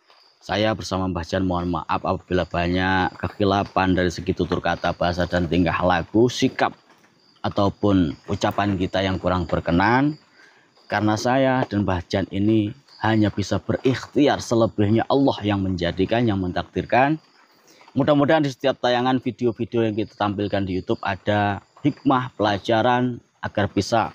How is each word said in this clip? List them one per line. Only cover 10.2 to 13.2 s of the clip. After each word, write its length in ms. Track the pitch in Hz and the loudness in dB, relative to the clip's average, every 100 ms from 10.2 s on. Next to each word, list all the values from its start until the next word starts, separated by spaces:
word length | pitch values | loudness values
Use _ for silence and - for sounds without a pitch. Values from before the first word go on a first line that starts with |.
| _ _ - _ _ _ - | _ _ -20 _ _ _ -6
Karena 300 | 104 104 107 | 0 0 0
saya 480 | 120 135 131 127 | 0 2 2 0
dan 240 | 127 104 95 | 0 -2 0
Mbah 160 | 87 | -2
Jan 240 | - 98 87 | -2 -4 -2
ini 460 | 98 104 110 104 - _ - | -2 2 2 0 -6 _ -6
hanya 320 | 107 110 | 0 2